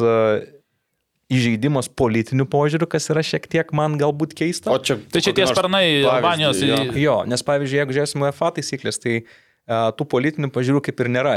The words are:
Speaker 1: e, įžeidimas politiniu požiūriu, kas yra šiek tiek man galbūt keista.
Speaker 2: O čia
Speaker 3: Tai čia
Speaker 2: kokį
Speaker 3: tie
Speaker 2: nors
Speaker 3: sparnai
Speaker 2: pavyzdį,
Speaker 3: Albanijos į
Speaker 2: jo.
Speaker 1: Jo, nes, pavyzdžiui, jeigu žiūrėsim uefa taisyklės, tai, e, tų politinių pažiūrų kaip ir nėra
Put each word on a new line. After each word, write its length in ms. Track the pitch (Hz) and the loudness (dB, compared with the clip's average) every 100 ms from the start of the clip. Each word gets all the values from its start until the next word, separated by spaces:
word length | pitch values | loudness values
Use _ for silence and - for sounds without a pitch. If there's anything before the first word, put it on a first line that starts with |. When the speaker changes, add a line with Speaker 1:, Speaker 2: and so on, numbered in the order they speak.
Speaker 1:
e, 400 | 117 113 110 107 - - _ _ _ _ _ _ - | 2 4 2 0 -4 -18 _ _ _ _ _ _ -2
įžeidimas 580 | 127 120 110 139 143 113 | 0 2 2 0 0 -2
politiniu 560 | - 127 113 113 131 | 0 0 2 0 0
požiūriu, 440 | 135 143 147 156 165 | 0 2 2 0 -2
kas 160 | 156 - | -4 -2
yra 140 | 156 | -2
šiek 240 | 156 - - | -2 -4 -2
tiek 240 | 165 160 | -2 -2
man 240 | 151 151 151 | -2 -2 0
galbūt 380 | 147 147 156 | 0 0 -4
keista. 380 | - 165 175 - | -4 -4 -4 -2
Speaker 2:
O 60 | 131 | -2
čia 180 | 131 127 | 0 -4
Speaker 3:
Tai 220 | - 170 | -2 -2
čia 80 | 196 | 0
Speaker 2:
kokį 60 | 185 | 2
Speaker 3:
tie 80 | 175 | 2
Speaker 2:
nors 100 | 123 | 2
Speaker 3:
sparnai 280 | 185 196 180 | 0 2 2
Speaker 2:
pavyzdį, 300 | 147 135 127 | 4 2 2
Speaker 3:
Albanijos 480 | 165 165 151 - | 2 2 0 2
į 80 | - | 0
Speaker 2:
jo. 80 | 113 120 120 | 0 -2 0
Speaker 1:
Jo, 160 | 147 110 | 2 2
nes, 200 | 95 123 - | 0 -4 0
pavyzdžiui, 320 | 143 143 139 | -2 0 -2
jeigu 160 | 143 135 | 0 0
žiūrėsim 300 | 147 143 139 | -2 -2 -2
uefa 240 | 139 165 165 | 0 -2 -2
taisyklės, 420 | 139 135 110 - | -8 -6 -6 -4
tai, 160 | 123 117 117 - _ _ - | -2 -4 -4 -20 _ _ -4
e, 80 | 113 113 | 0 0
tų 120 | - 147 | -2 -2
politinių 400 | 127 143 151 143 | 0 0 -2 -4
pažiūrų 300 | 127 127 143 | -2 0 0
kaip 160 | 139 - | 0 -4
ir 60 | 120 | 0
nėra 220 | 123 139 | 0 0